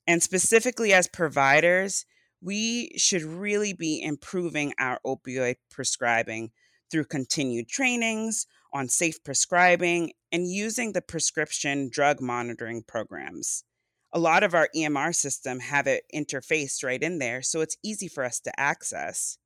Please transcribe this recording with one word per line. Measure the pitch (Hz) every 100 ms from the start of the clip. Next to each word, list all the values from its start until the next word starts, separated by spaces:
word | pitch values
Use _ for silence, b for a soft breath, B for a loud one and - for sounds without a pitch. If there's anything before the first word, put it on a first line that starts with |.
| -
And | 170
specifically | - 185 - 226 247 233 220
as | 190 175
providers, | - 160 139 135 147 170 180 196 - - _ _ _
we | 180 202 226 240 - -
should | - 190
really | 156 170 208 208 208
be | 175 160 151
improving | 156 143 - 185 170 151 143 -
our | 127 127
opioid | - 131 - 127 123 127 _
prescribing | - 127 - 120 117 117 113 113 - _ _ -
through | 160 143
continued | 147 127 160 131 120 117
trainings | - 262 240 226 220 220 214 - _ _
on | 139 131
safe | - 170 -
prescribing | - 131 - 180 180 175 175 170 165 - _
and | 170 180
using | 190 220 220 226
the | 190
prescription | - 160 - - 151 - 147 139 135
drug | 151 143 139
monitoring | 127 120 120 113 113 117 113
programs. | 113 101 85 71 85 - - - _ _ _ _
A | 170
lot | 165 175
of | 196
our | 170 151
E | 156
M | 151 147
R | 156
system | 165 143 - 135 127
have | 120 143 139
it | 127 -
interfaced | 151 147 139 - 156 139 -
right | 131 127
in | 160 180
there, | 123 127
so | 131 160
it's | 156 -
easy | 214 208 180
for | -
us | 123 -
to | 123 -
access. | 139 - - 82 78 - - -